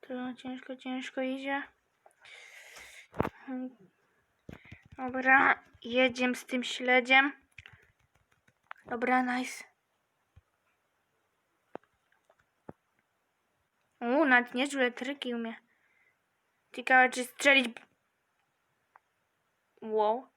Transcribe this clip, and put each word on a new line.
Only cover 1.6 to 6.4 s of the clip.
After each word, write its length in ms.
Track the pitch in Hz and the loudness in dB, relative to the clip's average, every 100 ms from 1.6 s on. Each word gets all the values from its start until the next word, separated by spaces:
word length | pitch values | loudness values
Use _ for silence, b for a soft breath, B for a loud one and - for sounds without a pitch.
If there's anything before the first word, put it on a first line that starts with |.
| 285 _ _ _ _ _ B B B B B B B B B - - - - 262 254 247 185 _ _ _ _ _ _ B B B _ - | -8 _ _ _ _ _ B B B B B B B B B -4 -4 -4 -14 -10 -12 -14 -20 _ _ _ _ _ _ B B B _ -12
Dobra, 640 | 262 254 254 269 277 - - _ | -8 -4 4 6 6 2 -4 _
jedziemy 520 | 233 240 254 247 254 | -4 2 2 2 -2
z 120 | 247 | -2